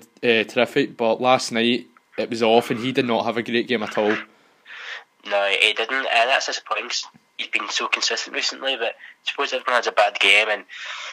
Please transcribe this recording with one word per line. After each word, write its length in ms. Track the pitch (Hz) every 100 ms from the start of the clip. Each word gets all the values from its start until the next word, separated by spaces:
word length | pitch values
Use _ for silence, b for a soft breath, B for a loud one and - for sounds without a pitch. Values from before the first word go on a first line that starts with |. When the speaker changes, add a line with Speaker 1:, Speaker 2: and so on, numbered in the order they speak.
| - -
Speaker 1:
uh, 200 | 123 113 104
terrific, 520 | 127 180 143 139 -
but 240 | 117 110
last 300 | 127 127 -
night 340 | 117 120 123 - _ _ -
it 120 | 107
was 120 | 113
off, 300 | 113 117 -
and 80 | 120
he 120 | 127
did 140 | 131 123
not 200 | 113 113
have 120 | 113
a 60 |
great 240 | 113 117 107
game 160 | 117
at 140 | 104 -
all. 200 | 107 107 - _ _ _ B B B B B _ 101
Speaker 2:
No, 280 | 101 101 98
he 120 | 107
didn't, 340 | 104 113 131 131
and 220 | 117 117
that's 180 | 135 -
disappointing 380 | 131 - 104 120
'cause 180 | - - - _ -
he's 100 | 107
been 220 | 110 104
so 180 | - 113
consistent 480 | - - 113 - 139
recently, 400 | - 131 135 127
but 200 | 113 -
I 0 | B B -
suppose 240 | - 135
everyone 240 | 127 127 123
has 80 | 110
a 40 |
bad 280 | - 104 -
game, 300 | 98 101 107
and 140 | 104 - B B B B